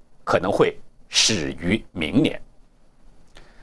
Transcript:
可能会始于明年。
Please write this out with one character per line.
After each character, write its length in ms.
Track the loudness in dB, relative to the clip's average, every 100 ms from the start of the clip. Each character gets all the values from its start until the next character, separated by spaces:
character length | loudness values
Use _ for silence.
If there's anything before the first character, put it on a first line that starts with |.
| -20 -14
可 160 | 0 0
能 140 | 2
会 260 | 2 2 2 -16 -20 -4
始 440 | 0 2 0 -2
于 300 | -4 -2 -2 -2
明 300 | -8 0 2
年。 180 | 2 -2 -14 -20 -20 _ -20 _ -20 -20 -20 -20 -20 -20